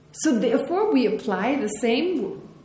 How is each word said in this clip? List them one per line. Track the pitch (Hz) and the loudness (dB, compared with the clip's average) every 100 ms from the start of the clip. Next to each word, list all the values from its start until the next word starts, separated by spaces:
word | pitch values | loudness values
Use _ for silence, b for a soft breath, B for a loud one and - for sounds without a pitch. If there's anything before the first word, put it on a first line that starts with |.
| - | -16
so | - 311 233 | -2 0 2
therefore | 226 262 285 359 427 | 2 0 0 0 2
we | 277 214 | 4 2
apply | 185 - 185 220 277 | 0 -2 -2 0 0
the | 208 | -2
same | - 233 247 349 330 202 - - - | 0 0 2 0 -2 -4 -8 -16 -20